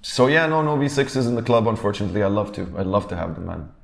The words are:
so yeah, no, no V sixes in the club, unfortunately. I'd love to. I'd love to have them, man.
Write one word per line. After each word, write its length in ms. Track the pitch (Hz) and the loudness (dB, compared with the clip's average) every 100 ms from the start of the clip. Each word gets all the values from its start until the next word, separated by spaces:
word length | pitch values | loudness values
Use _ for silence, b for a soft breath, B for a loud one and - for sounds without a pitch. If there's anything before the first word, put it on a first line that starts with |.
so 260 | - - 127 | -6 2 4
yeah, 180 | 160 160 | 6 4
no, 160 | 156 | 2
no 140 | 151 147 | 2 0
V 120 | 143 | 0
sixes 380 | 143 139 131 120 | 0 0 0 0
in 80 | |
the 80 | 120 | 0
club, 260 | 117 117 110 | 2 2 4
unfortunately. 540 | 107 104 104 98 98 | 0 -2 -2 -4 0
I'd 100 | 98 104 | 0 0
love 120 | 101 | -2
to. 100 | - 95 - | -6 -8 -6
I'd 80 | 95 101 | 0 0
love 100 | - | -2
to 80 | 87 | -6
have 180 | 85 | -6
them, 120 | 87 87 | -8 -10
man. 220 | 85 80 - | -10 -14 -18